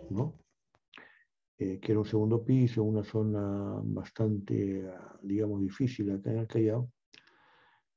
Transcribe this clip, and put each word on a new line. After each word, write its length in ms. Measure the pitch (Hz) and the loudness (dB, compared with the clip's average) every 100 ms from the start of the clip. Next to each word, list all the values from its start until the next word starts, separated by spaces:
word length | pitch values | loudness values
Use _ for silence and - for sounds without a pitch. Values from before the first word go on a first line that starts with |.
| - | -6
¿no? 300 | 98 151 - _ _ _ _ _ - - - _ _ _ - | -2 -2 -6 _ _ _ _ _ -20 -20 -20 _ _ _ -6
Eh, 220 | 98 95 | -4 -4
que 120 | - | 0
era 80 | 107 | 0
un 60 | 104 | 2
segundo 380 | 110 107 117 | 2 2 2
piso, 400 | 117 131 123 120 | 4 4 4 4
una 200 | 107 110 | 2 0
zona 760 | 104 113 107 107 101 101 101 101 | 0 0 0 0 0 -2 -4 -4
bastante, 1040 | 110 101 98 - 110 107 101 110 101 95 95 | -4 -4 -6 -2 0 0 0 0 0 -2 -6
ah, 300 | 92 - - | -12 -18 -12
digamos, 400 | 98 101 104 101 | -2 0 0 0
difícil 500 | 98 - 127 - 104 | -2 0 -2 -2 -2
acá 200 | 98 120 | -2 -2
en 80 | 113 | -2
el 80 | 113 | 0
Callao. 440 | 120 110 113 123 - _ - - _ _ _ _ _ _ | 2 2 2 -2 -8 _ -20 -20 _ _ _ _ _ _